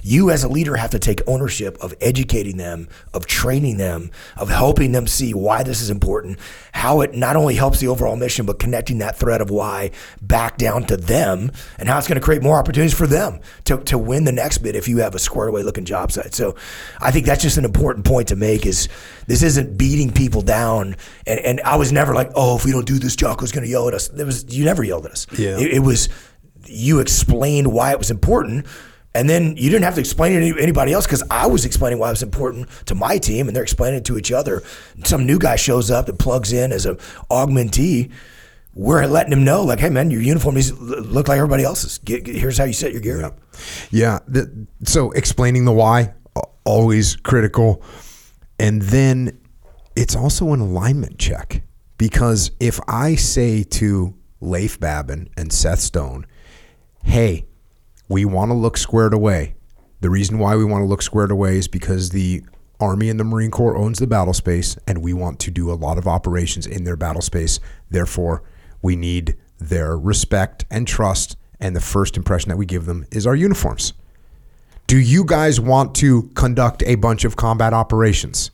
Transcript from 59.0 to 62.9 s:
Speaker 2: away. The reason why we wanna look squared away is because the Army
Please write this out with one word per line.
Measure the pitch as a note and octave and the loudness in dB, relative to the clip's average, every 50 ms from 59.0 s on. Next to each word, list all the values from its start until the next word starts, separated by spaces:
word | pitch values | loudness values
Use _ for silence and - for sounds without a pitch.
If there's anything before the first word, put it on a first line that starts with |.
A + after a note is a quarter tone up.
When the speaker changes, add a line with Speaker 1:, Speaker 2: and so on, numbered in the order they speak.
| A2+ A2 G#2+ | 4 4 4
Speaker 2:
away. | G#2+ G#2+ G#2+ F#2+ E2 D2 - - - - - - - _ _ _ - | 4 2 2 2 0 -2 -4 -8 -14 -16 -20 -20 -20 _ _ _ -4
The | F#2 F2 | -2 0
reason | F#2 G2 G2+ F#2+ G#2+ A2 | 2 2 0 0 0 0
why | - G2+ G#2+ | 2 2 2
we | A2 A2 | 2 2
wanna | G#2+ G#2 G2 G2+ | 2 2 0 0
look | F#2+ G2 G2 | 0 0 -2
squared | - - - G#2 G2+ G2 | -4 -2 0 0 0 2
away | G2+ G2 G2+ F#2+ F#2+ | 0 0 2 2 2
is | F#2+ F#2 - | 0 -2 -2
because | - F#2 - - F#2+ F#2 F#2 F2 | -6 -6 -4 -2 -2 -2 -2 -2
the | F2+ G2 F#2 F2+ F2+ - - - - - - _ _ _ | -2 -2 0 0 -2 -4 -6 -14 -20 -20 -20 _ _ _
Army | G#2+ G2+ | -2 -2